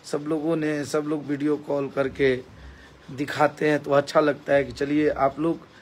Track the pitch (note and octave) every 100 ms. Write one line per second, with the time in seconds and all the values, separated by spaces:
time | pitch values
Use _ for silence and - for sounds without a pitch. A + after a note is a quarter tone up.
0 | - D3+ D3 D#3+ D#3 D#3+ D3+ D3+ C3 D#3
1 | D3 D#3 C3+ C#3+ D3 D3 - C#3+ C#3 -
2 | C3 - C3+ B2+ - - - - - -
3 | - C3 C#3+ C#3 D3 D3 D3+ D3 D3 C#3+
4 | C#3+ D#3 D3+ C3+ - C#3 B2+ A#2 C#3 D3
5 | D3+ C#3+ C3+ C3+ D#3+ D#3+ - -